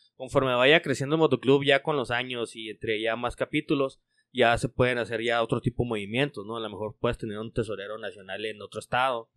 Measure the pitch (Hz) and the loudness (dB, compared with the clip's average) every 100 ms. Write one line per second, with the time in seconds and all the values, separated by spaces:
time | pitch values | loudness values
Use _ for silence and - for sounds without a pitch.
0 | _ - 131 143 131 123 135 165 156 123 | _ -16 -2 0 2 6 6 6 4 -4
1 | 139 160 156 127 123 139 131 139 160 147 | 0 2 4 2 4 4 4 2 2 -2
2 | 113 120 127 123 107 113 110 101 110 107 | -2 -4 -4 -6 -6 -8 -12 -8 -4 -2
3 | 110 113 120 - 127 151 - 147 135 - | -2 -2 -4 -4 -4 -2 0 0 0 -6
4 | _ _ _ 123 117 117 - - 123 120 | _ _ _ 2 4 4 0 2 2 2
5 | 110 113 117 117 113 120 123 - 120 107 | -2 -2 0 0 0 0 -2 -2 -2 -4
6 | 101 120 143 110 101 117 107 98 107 - | -2 -2 -2 -4 -10 -8 -8 -8 -10 -4
7 | 120 120 113 104 113 - 110 98 101 110 | -2 -2 -6 -10 -8 -4 -4 -6 -10 -10
8 | 104 98 95 98 107 104 101 107 - 123 | -10 -12 -10 -8 -8 -10 -12 -12 -4 0
9 | 131 117 113 | 0 -2 -8